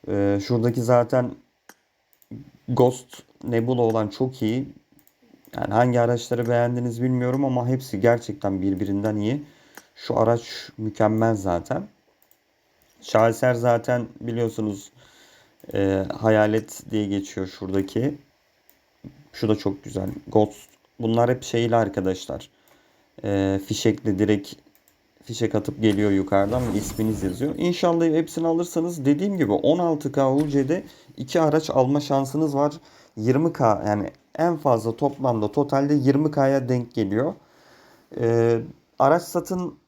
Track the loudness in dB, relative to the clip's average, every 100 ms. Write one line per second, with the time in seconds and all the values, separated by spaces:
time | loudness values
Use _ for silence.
0 | -4 -2 0 0 0 0 0 0 4 4
1 | 4 0 -2 -8 _ _ _ _ _ _
2 | _ _ _ -18 -18 _ -6 4 4 2
3 | -14 -20 _ _ -2 -2 0 2 2 2
4 | -2 -2 -4 -2 -2 -2 -6 -14 _ _
5 | _ _ _ _ _ -8 0 2 4 4
6 | 2 0 -2 -4 0 2 2 0 -4 -2
7 | -2 0 0 -2 -2 -2 -2 -4 -4 0
8 | 2 2 -2 -6 -4 -2 -2 -2 -2 0
9 | 0 0 -2 -4 -6 _ _ -20 _ -20
10 | -4 0 2 2 -2 -16 -16 -8 -8 0
11 | 2 4 2 0 -2 -4 -2 -6 -6 _
12 | _ _ _ _ _ _ _ _ _ _
13 | -2 4 4 2 0 2 2 2 0 -4
14 | -4 -10 -8 -4 -4 -2 -6 -6 -12 _
15 | -20 _ _ _ _ _ -6 -2 0 0
16 | -2 0 2 4 4 2 -4 -18 -4 -2
17 | -2 -4 -4 -8 -8 -8 -4 -2 -2 -2
18 | -2 -4 _ _ _ _ _ _ _ _
19 | -20 -20 _ -4 -2 0 -2 -6 -10 -8
20 | -8 -10 0 2 2 -2 -20 _ _ _
21 | -2 2 2 0 -2 -2 2 2 0 -2
22 | -2 -4 -8 -12 -14 _ _ _ _ _
23 | _ -12 -4 0 0 -2 -4 0 0 0
24 | -2 0 2 2 -2 -18 _ _ _ _
25 | _ _ -14 -4 -2 -2 -4 0 2 4
26 | 2 2 2 2 2 0 -2 -4 -4 -4
27 | -2 -2 -4 -4 -4 -2 -2 0 0 2
28 | 2 0 -2 -2 -2 0 -2 -4 -4 -2
29 | 2 2 0 0 0 2 2 2 2 0
30 | -2 0 2 2 2 0 0 -2 -4 -20
31 | -20 -14 -4 2 2 2 2 2 4 2
32 | 2 0 0 -2 0 2 0 -2 -20 -20
33 | _ -4 2 2 2 4 2 4 0 -2
34 | -2 -10 _ -2 0 0 2 2 0 -2
35 | -2 0 -2 0 0 0 0 0 2 2
36 | 2 2 2 2 2 2 0 -2 -2 -4
37 | -2 0 -2 -6 _ _ _ -20 -20 _
38 | _ -4 0 2 4 2 -2 -16 _ _
39 | 4 4 0 -6 -4 -6 -6 -10